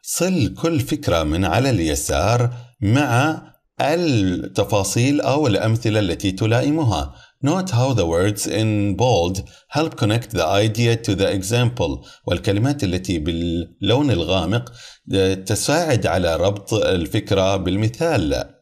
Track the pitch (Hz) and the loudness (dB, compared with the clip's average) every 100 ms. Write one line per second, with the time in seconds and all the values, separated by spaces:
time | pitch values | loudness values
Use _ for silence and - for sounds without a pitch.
0 | - - 180 185 101 - 165 160 - 151 | -8 -2 0 0 0 0 -2 0 -2 -2
1 | - 82 78 82 92 92 135 110 80 71 | 0 0 0 0 2 2 2 0 0 -2
2 | - 69 95 120 120 - - _ 98 127 | -2 0 2 2 0 -4 -16 _ 0 2
3 | 147 120 147 160 - _ _ - 135 165 | 2 2 0 -2 -10 _ _ -2 0 2
4 | 170 120 95 90 - - 98 107 92 113 | 2 2 2 -2 -4 -2 0 0 0 0
5 | 127 147 - 139 147 98 110 110 110 107 | 2 2 0 0 2 2 2 0 0 0
6 | 98 80 98 92 110 117 143 156 135 82 | 0 0 -2 -2 0 2 2 0 0 0
7 | 69 - - _ 135 180 185 117 131 117 | -4 -10 -20 _ -2 0 0 0 0 2
8 | 85 82 98 104 - 95 110 107 101 95 | 0 2 0 -2 -4 0 0 0 0 0
9 | 123 104 87 95 - - _ - 160 160 | 2 2 2 -4 -8 -18 _ -2 -2 -2
10 | 107 113 - 90 80 98 107 104 117 113 | 0 0 -2 -2 2 2 2 2 2 2
11 | 113 95 98 98 92 120 120 123 85 64 | 0 0 0 0 -2 0 0 0 -4 -4
12 | - - - 90 107 101 127 143 95 90 | -12 -12 -4 -2 0 0 0 0 -2 -2
13 | 92 85 78 82 85 85 82 _ 98 123 | -2 -4 -2 -2 -2 -4 -6 _ 0 2
14 | 147 92 82 95 82 113 123 - - - | 2 0 0 0 0 -2 -4 -18 -20 -20
15 | - 98 95 95 95 - - 151 170 120 | -4 0 2 0 -2 -2 0 0 2 2
16 | 90 87 85 80 92 104 - 110 76 90 | 2 0 0 2 0 -2 -4 0 0 0
17 | 80 110 - 95 95 98 90 98 113 - | -2 -4 0 0 2 0 0 0 -2 -2
18 | 165 143 78 67 - - | 0 0 0 -2 -6 -14